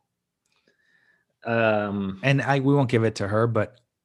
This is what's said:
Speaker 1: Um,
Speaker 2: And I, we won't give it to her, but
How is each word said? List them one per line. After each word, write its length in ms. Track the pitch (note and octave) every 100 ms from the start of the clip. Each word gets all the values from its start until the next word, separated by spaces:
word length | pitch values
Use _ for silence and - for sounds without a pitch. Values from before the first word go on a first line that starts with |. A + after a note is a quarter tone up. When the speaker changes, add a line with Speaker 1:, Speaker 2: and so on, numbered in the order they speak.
| _ _ _ _ _ _ _ _ _ _ _ _ _ _
Speaker 1:
Um, 760 | A#2 A#2 A2+ G#2+ G#2 G2+ G2 F#2+
Speaker 2:
And 200 | C3 C#3
I, 180 | C3 C#3
we 140 | C3
won't 160 | C#3+ B2
give 140 | A#2
it 120 | A2 -
to 120 | G2+
her, 180 | G#2+ A#2
but 340 | A2 G2+ - _ _